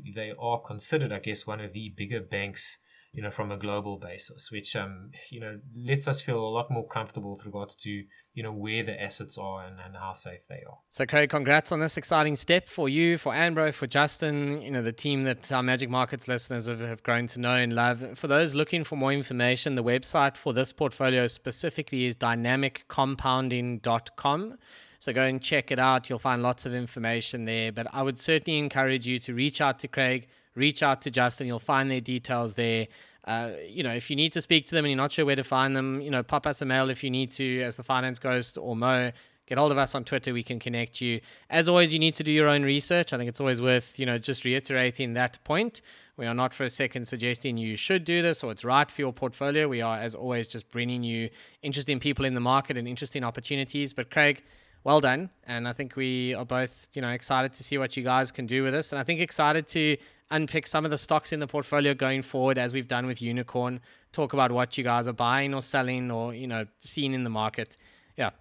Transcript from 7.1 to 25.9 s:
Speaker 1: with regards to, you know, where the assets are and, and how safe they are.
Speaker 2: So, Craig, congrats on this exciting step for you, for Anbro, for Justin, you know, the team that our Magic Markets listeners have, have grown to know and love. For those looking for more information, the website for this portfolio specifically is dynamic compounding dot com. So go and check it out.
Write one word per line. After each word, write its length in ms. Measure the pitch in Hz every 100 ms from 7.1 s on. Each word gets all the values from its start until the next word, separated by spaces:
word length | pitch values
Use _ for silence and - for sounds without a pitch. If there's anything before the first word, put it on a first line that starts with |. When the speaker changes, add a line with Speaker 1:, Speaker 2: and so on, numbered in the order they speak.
| - 101 98
Speaker 1:
with 100 | 104
regards 300 | 101 101 -
to, 140 | 107 101 98 - _ 117
you 60 |
know, 120 | 110
where 300 | 107 107 110
the 200 | 110 98
assets 340 | 98 - 104 -
are 280 | 98 95 92
and, 160 | 95
and 140 | 92 95
how 160 | 95
safe 340 | 92 95 90 -
they 160 | - -
are. 120 | - _
Speaker 2:
So, 140 | - 131
Craig, 240 | 147 147
congrats 440 | 151 131 151 -
on 80 | 160
this 160 | 156 -
exciting 400 | - 160 151 143
step 320 | - 175 -
for 180 | - 139
you, 300 | 147 170 170
for 160 | -
Anbro, 400 | 127 170 160 156
for 120 | - 127
Justin, 760 | 143 147 - 156 143 143 147
you 100 | 117
know, 100 | 131
the 120 | 117
team 300 | 113 147 135
that 280 | 135 127 -
our 100 | 131
Magic 280 | 127 127 131
Markets 400 | 127 123 123 -
listeners 380 | 123 - 120 113
have, 120 | 117
have 240 | 117 113
grown 240 | - 120 120
to 120 | 123
know 140 | 123 127
and 180 | 120
love. 440 | 117 120 120 127 -
For 100 | 156
those 280 | 143 165 139
looking 300 | 151 170 151
for 100 | 147
more 160 | 131
information, 640 | 139 131 123 123 127 151 127
the 80 |
website 540 | 117 127 - 165 139 -
for 160 | 143
this 180 | 120 135
portfolio 560 | - 139 - 131 127 120
specifically 800 | - - - 165 - - 131 123
is 100 | 117
dynamic 720 | 120 117 120 135 135 - -
compounding 920 | - 135 131 135 131 131 123 123 117
dot 360 | 120 113 - -
com. 420 | 139 151 214 254 - - - -
So 120 | -
go 120 | 123
and 180 | 131 131
check 300 | - 147 -
it 80 | 127
out. 300 | 131